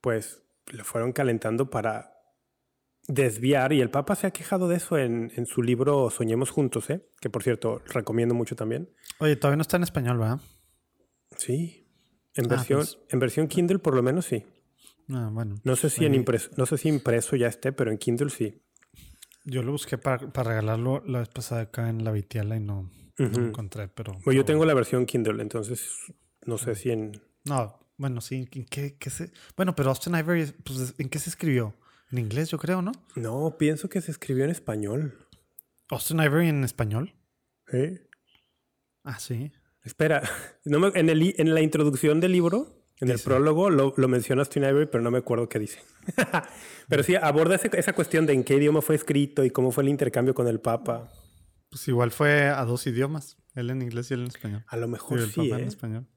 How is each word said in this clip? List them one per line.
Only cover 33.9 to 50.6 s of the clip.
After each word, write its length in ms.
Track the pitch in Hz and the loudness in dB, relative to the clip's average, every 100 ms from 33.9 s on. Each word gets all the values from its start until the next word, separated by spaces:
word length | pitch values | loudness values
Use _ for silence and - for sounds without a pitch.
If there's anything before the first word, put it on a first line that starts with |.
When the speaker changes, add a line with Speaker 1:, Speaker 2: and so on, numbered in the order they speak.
| 196 | -6
Speaker 1:
se 100 | 170 | -6
escribió 320 | 156 - 131 | -10 -4 0
en 60 | 139 | 0
español. 760 | 170 - 107 104 120 151 117 _ _ _ - _ _ _ | -2 -6 -4 -2 -4 -4 -8 _ _ _ -20 _ _ _
Speaker 2:
¿Austin 300 | 131 - 160 | -8 -4 2
Ivory 280 | 156 147 170 | 2 4 2
en 160 | 147 | 2
español? 500 | 127 - 110 107 160 _ _ _ _ _ _ | -2 -2 -2 -2 -4 _ _ _ _ _ _
Speaker 1:
¿Eh? 360 | 123 147 185 _ _ _ _ _ _ _ _ _ _ | -2 -2 -4 _ _ _ _ _ _ _ _ _ _
Speaker 2:
Ah, 160 | - 117 | -14 -14
sí. 320 | - 117 143 _ _ _ | -8 -8 -8 _ _ _
Speaker 1:
Espera, 380 | - - 156 147 | -18 0 2 2
<laughs> 420 | 139 - - _ | 0 -8 -12 _
no 160 | - 147 | 0 4
me... 80 | 190 190 | 4 6
en 100 | 160 | 4
el 140 | 156 | 6
i-, 120 | 170 - | 4 4
en 160 | 160 | 4
la 60 | 160 | 6
introducción 580 | 156 151 147 135 151 151 | 4 4 2 4 4 4
del 140 | 180 | 4
libro, 500 | 180 170 196 311 - _ _ | 4 4 2 -4 -12 _ _
en 100 | 127 | 0
el 80 | 120 | 0
Speaker 2:
Dice. 80 | - | 2
Speaker 1:
prólogo, 400 | 131 147 156 196 | 4 4 4 4
lo, 220 | 156 135 135 | 6 4 4
lo 120 | 131 | 4
menciona 320 | 127 113 131 | 4 2 0
Austin 220 | 143 - | 0 2
Ivory, 220 | 139 139 151 | 2 4 2
pero 160 | 120 | 2
no 60 | 117 | 2
me 80 | 123 | 0
acuerdo 300 | - 117 117 | 0 -2 0
qué 100 | 113 | -4
dice. 220 | 107 - - _ - - | -6 -10 -20 _ -8 -2
<laughs> 720 | 240 175 - - - - - | 0 0 -4 -18 -20 -20 0
Pero 140 | 147 | 2
sí, 140 | 139 180 | 4 4
aborda 400 | 160 143 160 185 | 4 4 4 4
ese, 120 | 214 | 2
esa 180 | 175 165 | 0 0
cuestión 320 | 185 160 160 160 | 0 2 2 4
de 60 | |
en 120 | 139 | 4
qué 100 | 123 | 4
idioma 260 | 139 147 151 | 4 6 4
fue 140 | 147 | 4
escrito 500 | 156 - 143 143 - | 0 2 2 2 2
y 60 | 131 | 2
cómo 220 | 123 127 | 4 2
fue 100 | 123 | 2
el 60 | 139 | 2
intercambio 440 | 143 131 120 127 | 2 2 2 2
con 120 | 131 120 | 2 0
el 140 | 113 | 0